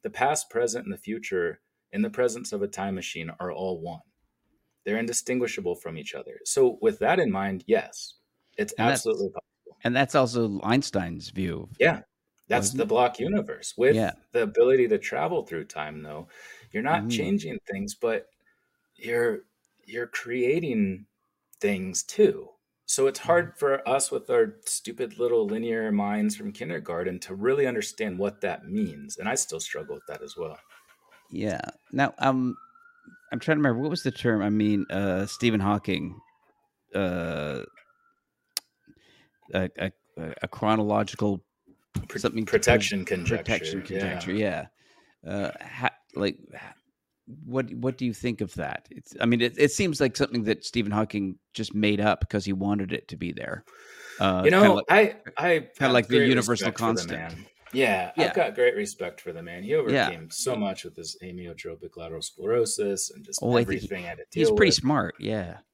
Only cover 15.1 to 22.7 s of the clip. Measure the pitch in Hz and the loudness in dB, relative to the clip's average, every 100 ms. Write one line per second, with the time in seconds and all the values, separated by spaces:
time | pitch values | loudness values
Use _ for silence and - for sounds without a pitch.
15.1 | - 160 170 113 82 71 78 76 76 76 | -2 -2 -2 -4 -8 -8 -8 -8 -10 -12
16.1 | 76 - - - - - 104 131 151 208 | -12 -14 -20 -20 -20 -10 -4 0 0 0
17.1 | 233 160 202 160 - - 98 - - 117 | -2 0 0 -2 -10 -8 -8 -8 -4 -2
18.1 | 110 - _ _ _ _ _ _ _ - | -2 -6 _ _ _ _ _ _ _ -4
19.1 | - - 214 - _ _ _ - 113 120 | 0 0 0 -8 _ _ _ -12 -8 -8
20.1 | - - 123 123 156 165 113 98 95 - | -8 -6 0 2 2 0 0 0 -2 -12
21.1 | _ _ _ _ _ 101 98 95 90 - | _ _ _ _ _ 0 0 -2 -6 -6
22.1 | - 208 - - _ _ | 4 4 4 -10 _ _